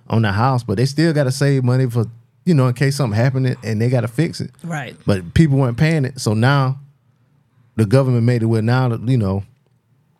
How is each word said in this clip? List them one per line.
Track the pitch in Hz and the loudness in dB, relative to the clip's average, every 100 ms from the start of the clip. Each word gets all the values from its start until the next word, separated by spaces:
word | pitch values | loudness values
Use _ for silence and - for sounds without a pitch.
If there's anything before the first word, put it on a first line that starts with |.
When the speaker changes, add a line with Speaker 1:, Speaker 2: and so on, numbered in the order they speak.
| _ | _
Speaker 1:
on | 110 | 0
the | 110 | 0
house, | 98 123 131 | 0 0 0
but | 117 101 | -2 -2
they | 139 | -2
still | 143 165 | 0 0
gotta | 147 131 | 2 0
save | 131 139 139 | 0 0 0
money | 127 127 131 | 2 0 0
for, | 120 110 - _ _ | -2 -4 -8 _ _
you | - | 0
know, | 160 127 | 2 2
in | |
case | 120 139 | 0 -2
something | 139 113 101 | 0 -2 0
happened | 127 131 127 120 | 0 0 -2 -4
and | 110 107 | -4 -2
they | 117 | 0
gotta | 127 113 | 0 -2
fix | - 160 - | -2 -4 -4
it. | 127 - | -12 -12
Speaker 2:
Right. | 165 165 120 - - | -10 -10 -10 -10 -2
Speaker 1:
But | 98 120 | -2 -2
people | - 160 135 | 2 4 4
weren't | 131 117 | 0 0
paying | 156 160 | 0 0
it. | 131 - | -2 -4
So | - | -2
now | 107 123 143 131 135 - _ _ _ _ _ _ _ _ | 2 2 2 0 -4 -10 _ _ _ _ _ _ _ _
the | - 107 | -2 2
government | 131 131 123 | 4 4 2
made | 117 120 | 2 0
it | 113 | 0
where | 113 | 0
now, | 110 127 127 | 0 0 0
you | 113 104 131 | -4 -2 0
know, | 101 98 95 _ _ _ _ _ _ _ | 0 -2 -6 _ _ _ _ _ _ _